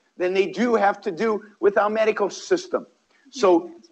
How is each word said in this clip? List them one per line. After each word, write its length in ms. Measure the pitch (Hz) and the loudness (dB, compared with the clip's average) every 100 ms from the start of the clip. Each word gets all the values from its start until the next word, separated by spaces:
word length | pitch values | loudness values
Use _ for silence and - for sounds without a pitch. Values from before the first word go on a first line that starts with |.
| _ - | _ -6
than 160 | 180 | -2
they 120 | 190 190 | 0 -2
do 300 | - 240 220 | 0 0 2
have 240 | 202 202 | 2 0
to 100 | 220 | -6
do 320 | 165 226 214 - - | -4 -2 -4 -8 -2
with 160 | 196 202 | 0 2
our 120 | 208 | 0
medical 400 | 220 220 214 196 | 0 0 0 -2
system. 560 | - - 175 - 120 - _ _ _ _ | -4 -2 -2 -2 -6 -8 _ _ _ _
So 420 | - 196 170 - - _ | 0 4 4 2 -16 _